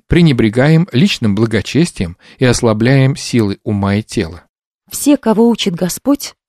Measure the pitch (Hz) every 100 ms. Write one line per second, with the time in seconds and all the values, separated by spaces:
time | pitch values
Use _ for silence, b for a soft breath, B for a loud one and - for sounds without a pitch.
0 | - 165 165 120 110 113 143 160 175 123
1 | 202 - 110 98 113 107 - 135 170 -
2 | 87 87 b b 127 113 117 107 117 139
3 | 131 - - 123 101 101 - 101 98 101
4 | - 120 82 87 _ _ _ _ _ -
5 | 285 285 226 208 233 220 196 170 180 -
6 | 262 285 - -